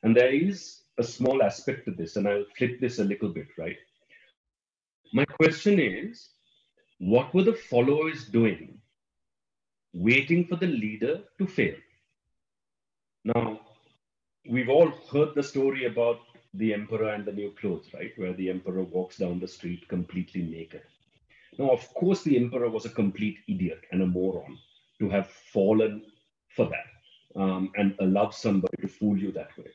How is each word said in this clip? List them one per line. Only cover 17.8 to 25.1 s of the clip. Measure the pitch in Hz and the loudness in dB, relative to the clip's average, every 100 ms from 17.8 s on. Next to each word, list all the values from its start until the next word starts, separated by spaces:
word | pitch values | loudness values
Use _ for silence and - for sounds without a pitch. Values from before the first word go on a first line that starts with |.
| - | -8
right? | - 92 - | -14 -14 -8
Where | 92 | -8
the | 90 92 | -4 -4
emperor | 92 95 92 | -4 -6 -6
walks | 90 87 92 - | -4 -4 -6 -6
down | 92 90 | -4 -4
the | 90 | -8
street | - 87 87 - | -10 -10 -10 -6
completely | 90 87 90 87 92 | -6 -6 -6 -6 -6
naked. | 85 82 82 87 _ _ _ _ _ _ _ - | -8 -8 -14 -18 _ _ _ _ _ _ _ -4
Now, | 139 | 2
of | 123 - - | 2 0 -2
course, | 175 190 | 0 2
the | 160 131 | 2 2
emperor | 120 127 120 | 2 0 -2
was | 110 110 | -2 -6
a | |
complete | - 101 95 104 - - | 0 0 0 -4 -4 -6
idiot | 95 90 - - | -2 -2 -4 -6
and | 90 | 0
a | 92 | 0
moron | 90 92 85 76 65 _ _ _ _ | 0 -2 -4 -10 -20 _ _ _ _
to | |
have | 104 | -2